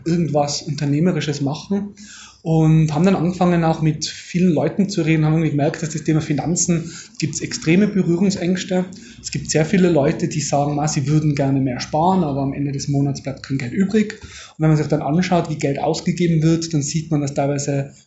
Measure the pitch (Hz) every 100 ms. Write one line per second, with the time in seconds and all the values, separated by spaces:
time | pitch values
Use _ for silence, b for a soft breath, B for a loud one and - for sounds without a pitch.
0 | - 175 156 143 143 - - 143 143 147
1 | 180 156 147 139 139 156 - 202 - B
2 | B B B B 170 160 156 160 156 147
3 | 190 190 165 185 180 170 165 156 156 147
4 | - - - 175 185 143 151 - 190 -
5 | 160 160 156 160 156 143 151 - 156 151
6 | - 156 147 143 131 180 170 165 B B
7 | B - 151 - 160 - 156 185 208 190
8 | 165 170 196 - 175 185 - 185 180 B
9 | B B - - - 151 156 190 180 151
10 | 147 - 156 156 - 143 147 147 151 151
11 | 131 156 156 139 135 135 131 120 - 151
12 | 175 190 151 139 139 143 143 139 143 139
13 | 143 139 135 131 - 135 120 196 196 220
14 | 208 - - - - - 156 151 147 151
15 | 147 165 180 175 160 156 143 139 151 160
16 | - - 170 165 160 165 - 151 139 165
17 | 156 147 139 147 143 143 143 139 139 B